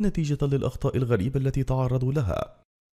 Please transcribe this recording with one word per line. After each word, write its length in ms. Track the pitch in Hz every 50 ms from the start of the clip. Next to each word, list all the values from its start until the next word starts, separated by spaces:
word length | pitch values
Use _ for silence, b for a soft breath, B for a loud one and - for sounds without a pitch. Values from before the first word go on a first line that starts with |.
نتيجة 380 | 208 202 196 - 160 147 147 139 147
للأخطاء 540 | 143 139 135 - 127 - - - 139 -
الغريبة 440 | 123 131 117 120 101 95 131 135 139
التي 220 | 135 135 127 139 131
تعرضوا 500 | - 131 131 131 127 127 131 127 127 139
لها. 500 | 156 127 92 78 - - - - - _ _ _ _ _ _